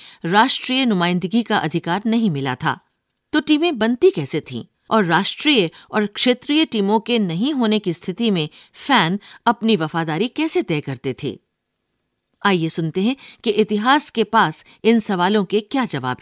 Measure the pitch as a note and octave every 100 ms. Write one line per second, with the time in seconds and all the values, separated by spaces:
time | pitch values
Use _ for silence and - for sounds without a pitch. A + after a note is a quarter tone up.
0 | - - E3 G3 B3+ - - B3+ C4 G3
1 | F3 F3+ F3+ A3+ A3 G#3+ D#3 E3+ E3+ F3+
2 | A3 A3+ A3 C#3+ C3+ B2+ D#3+ - _ _
3 | _ _ _ D4+ D4+ D4+ F4 C4 A3 B3
4 | F#4 G3 C#3 D#3+ - B2 G#2+ _ - A3
5 | F3+ E3+ G3 - D4+ C#4 E3 - - -
6 | G#3 - B3+ B3 - D4 D#4+ A3+ G3 G#3+
7 | G#3+ A#3+ G3 E3 B3+ D4 A3+ G#3+ F#3+ D#3+
8 | - F3+ A#3 F#3 D3+ - - - - B3+
9 | E3 G3 - - - A#3 A3+ G#3 D#3 E3+
10 | D#3+ D#3+ A#3+ - D#4+ - - D#3 C#3+ B2+
11 | C3+ B2 C3+ F#2+ _ _ _ _ _ _
12 | _ _ _ _ G#3 F#3 D#3+ - D#3+ F3
13 | G3+ C4+ - - - G#3 G#3+ G#3 A3 C#4+
14 | - - G#3+ A3+ F3 D#3 - - G#3+ A#3
15 | G#3 F#3+ F3+ G#3+ F#3+ G3+ G#3 C#4 A#3 C#3+
16 | B2+ B2+